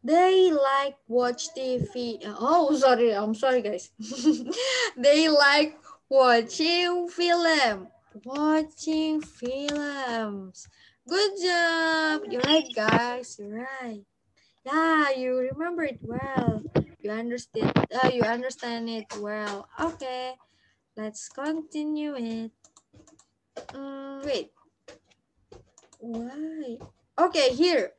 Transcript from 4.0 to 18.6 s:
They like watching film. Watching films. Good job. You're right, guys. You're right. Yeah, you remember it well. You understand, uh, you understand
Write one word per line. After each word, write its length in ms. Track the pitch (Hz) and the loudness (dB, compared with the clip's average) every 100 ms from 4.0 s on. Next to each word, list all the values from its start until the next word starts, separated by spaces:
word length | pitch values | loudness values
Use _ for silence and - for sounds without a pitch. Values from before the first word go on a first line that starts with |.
| 214 262 277 240 240 427 523 508 466 - | -12 2 2 2 -2 -4 -2 0 -2 4
They 320 | 277 302 320 | 6 6 6
like 500 | 294 285 294 302 - - - _ | 6 6 6 2 -4 -20 -20 _
watching 1000 | 269 254 233 226 - 320 349 359 359 349 | 6 8 6 2 -2 0 2 0 -2 -4
film. 800 | 349 349 349 330 311 247 196 185 _ _ 208 | -2 2 4 4 4 2 0 -10 _ _ -18
Watching 960 | 240 277 302 311 311 - 311 311 311 311 | -10 -2 2 2 0 -8 -4 -2 0 -2
films. 1500 | 302 - 240 262 285 294 294 277 254 226 214 202 190 - - _ _ _ - | -6 -10 -8 -6 -4 -4 -6 -6 -6 -6 -6 -10 -14 -20 -20 _ _ _ -4
Good 240 | 370 415 392 | 0 0 -2
job. 800 | 359 349 339 330 320 320 311 311 - | -2 0 0 0 0 0 0 -2 -4
You're 100 | 247 262 | -2 2
right, 240 | 311 - | 2 2
guys. 600 | 226 214 226 240 247 247 - | -2 0 2 0 -6 -12 -14
You're 280 | 202 214 254 269 | -12 -10 -10 -10
right. 200 | 247 208 202 _ _ _ _ _ | -12 -12 _ _ _ _ _ _
Yeah, 460 | 262 302 330 320 277 | -4 0 2 2 2
you 260 | 262 254 254 254 | 0 -2 -2 -2
remember 300 | 269 339 339 | -4 -6 -4
it 140 | 294 233 | -6 -6
well. 600 | 226 240 269 254 240 214 - - - - | -10 -8 -4 0 0 -2 -2 -2 -4 -10
You 120 | 208 | -8
understand, 600 | 220 240 240 - 220 220 - - | -6 -6 -8 -8 -2 0 0 -2
uh, 160 | 247 254 | 2 2
you 120 | 247 | 2
understand 680 | 220 240 254 254 | 0 -2 -6 -8